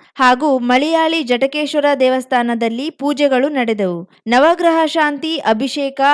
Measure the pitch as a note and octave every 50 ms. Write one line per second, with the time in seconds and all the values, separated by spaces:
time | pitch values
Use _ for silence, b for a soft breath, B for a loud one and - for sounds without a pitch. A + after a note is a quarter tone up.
0 | b b b b C4 B3 B3+ B3 D4+ D4+ C4 B3+ A#3+ A#3+ B3 C4 D4 D#4+ E4 D#4+
1 | D#4+ D#4+ E4 E4 C#4 A#3 B3 A#3 C4+ C4+ D4 D4+ D4+ C#4 D#4 D4+ C#4+ C#4+ C#4+ B3+
2 | C4 B3+ B3+ C4 B3+ - C4 A#3+ A#3+ A#3+ A#3 A3+ A#3 A3+ A3+ A#3+ C#4+ D#4+ - -
3 | C4+ D4 C#4+ B3+ D4 C#4 C4 B3 C4+ D4+ D4+ C4+ A#3+ A3+ A3 G#3 G3 F3+ F3 E3+
4 | F3+ - b b b A3 A#3+ B3+ C#4+ E4 F4 E4 E4+ E4+ D#4+ E4 D#4+ D4+ - E4
5 | D4+ D4 D4 C4+ D#4+ D#4+ E4 C#4+ - - A3 G#3+ C#4 B3 - D4 C#4 C4+ C#4 -
6 | C4+ C#4